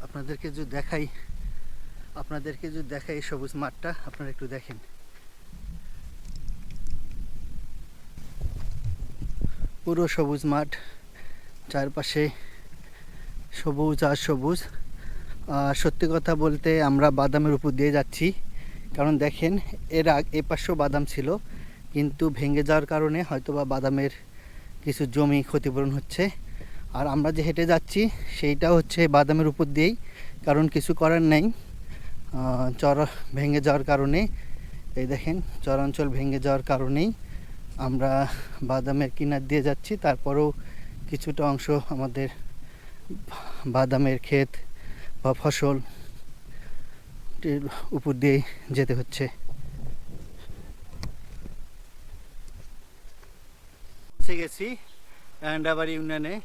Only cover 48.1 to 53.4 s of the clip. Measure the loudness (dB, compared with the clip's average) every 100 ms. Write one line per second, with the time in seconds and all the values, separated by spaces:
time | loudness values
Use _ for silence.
48.1 | 2 4 4 2 -6 -4 0 2 2 -2
49.1 | -4 -4 0 0 0 -4 -4 -2 -2 -4
50.1 | -8 -8 -10 -10 -10 -12 -12 -12 -10 -8
51.1 | -8 -10 -10 -10 -10 -12 -12 -16 -16 -14
52.1 | -14 -14 -12 -12 -12 -14 -14 -16 -16 -16
53.1 | -16 -18 -18